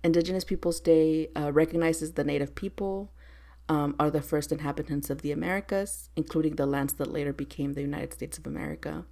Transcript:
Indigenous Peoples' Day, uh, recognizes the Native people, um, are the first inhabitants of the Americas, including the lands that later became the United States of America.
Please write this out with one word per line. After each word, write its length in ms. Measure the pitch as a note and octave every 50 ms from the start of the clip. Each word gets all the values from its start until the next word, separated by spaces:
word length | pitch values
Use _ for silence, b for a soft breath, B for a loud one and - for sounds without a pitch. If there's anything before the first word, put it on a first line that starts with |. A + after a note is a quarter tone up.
| -
Indigenous 400 | E3+ E3 E3+ E3 F3 F#3 F#3 F3+
Peoples' 360 | - F#3+ F3 - E3+ E3 E3
Day, 480 | - E3 E3 D#3+ D#3+ D#3+ D#3 D#3+ D#3 - -
uh, 160 | E3+ D3 D3
recognizes 640 | C#3 D3+ D#3+ D#3+ E3 E3 E3 E3 D#3+ E3 - F3
the 100 | - - C#3+
Native 300 | C#3+ C#3+ C#3+ C#3+ C#3 -
people, 560 | - - G3 - - G3 G3 F#3+ G3 G3+ G3+ b b b b b b b b b b - -
um, 280 | D#3 D3 D3 C#3+ C#3+ -
are 120 | D3+ D3+
the 120 | D3 D3+
first 300 | C#3+ - - D3+ D3 -
inhabitants 580 | D#3 D3+ D3+ C#3 C#3 - C#3+ - D3 C#3+ C#3 -
of 120 | C#3 -
the 100 | - D3
Americas, 800 | D3 D3 E3 F3 F#3 G3+ G3 - G3+ G3 G3+ G3+ - - - - -
including 420 | - D#3+ - - D#3+ D#3 D#3 D3+
the 100 | D#3 C#3
lands 260 | C#3 C#3 C#3 C#3 C#3 -
that 160 | - C#3+ -
later 220 | - D3+ C#3+ C#3+
became 400 | C#3 C#3+ C#3+ - - - C#3 C#3
the 80 | C#3 C#3
United 300 | C#3+ C#3+ C#3+ D3 - -
States 260 | - - - - - -
of 80 | -
America. 580 | - - - - D2 - - - - - - - -